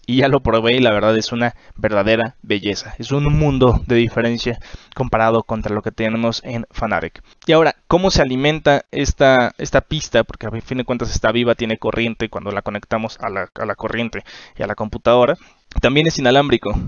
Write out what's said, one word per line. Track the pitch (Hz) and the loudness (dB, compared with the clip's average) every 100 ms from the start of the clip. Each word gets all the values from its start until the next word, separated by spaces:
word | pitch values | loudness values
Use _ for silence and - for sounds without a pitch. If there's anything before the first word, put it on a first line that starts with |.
| - | -2
y | 123 | 0
ya | 139 | 2
lo | 139 | 2
probé | 123 113 113 | 2 2 2
y | 127 | 4
la | 123 | 4
verdad | 104 107 110 | 4 2 2
es | 107 | 0
una | 117 120 - - - | -2 -4 -4 -20 -6
verdadera | 107 104 101 113 113 - | -2 0 2 2 0 -6
belleza, | 107 104 101 95 - - | -4 -4 -2 -6 -8 -12
es | 113 | -4
un | 139 147 147 | 0 2 2
mundo | 151 131 127 123 - | 2 4 4 4 2
de | 120 | 2
diferencia | 117 - 117 117 123 117 - - - - | 2 0 -2 -2 -4 -6 -10 -18 -14 -6
comparado | 127 113 113 113 | -2 2 2 2
contra | - 110 107 107 | 0 -6 -4 -4
lo | |
que | 110 | -6
tenemos | - 110 113 117 117 | -4 -4 0 -2 -4
en | - 117 - | -8 -10 -10
Fanatec. | - 113 90 82 - - _ - | -6 -4 -4 -4 -12 -20 _ 2
Y | |
ahora, | 160 156 - - | 4 4 0 0
¿cómo | 175 190 | 2 2
se | 180 | 2
alimenta | 135 127 143 156 151 143 - | 2 0 0 0 2 2 0
esta, | 135 139 - 135 131 117 - | -6 -4 2 4 4 2 -4
esta | 120 135 | -2 -2
pista? | - 156 - 117 | -2 -8 -2 0
Porque | 113 - 110 | 0 -6 -10
a | 113 | -10
fin | - 127 | -8 -6
de | 120 | -4
cuentas | 123 113 | -4 -2
está | - 110 | 0 0
viva, | 117 117 | 2 2
tiene | 113 113 110 | 0 -2 -2
corriente | 113 117 117 110 113 | -2 -2 -2 -4 -6
cuando | - 101 | -6 -6
la | 101 | -6
conectamos | - 104 - 110 110 - | -6 -8 -6 -4 -6 -8
a | 113 | -8
la, | 98 92 | -6 -8
a | - 107 | -8 -8
la | 101 | -6
corriente | 107 110 117 107 - - - - | -6 -4 -6 -8 -14 -20 -18 -8
y | |
a | 104 | -6
la | |
computadora. | 104 107 113 120 123 120 175 - _ - - | -6 -6 -2 2 4 4 0 -6 _ -8 -2
También | 120 143 160 | 2 2 0
es | 156 | 2
inalámbrico. | 127 131 143 120 - 110 | 4 4 4 0 0 -4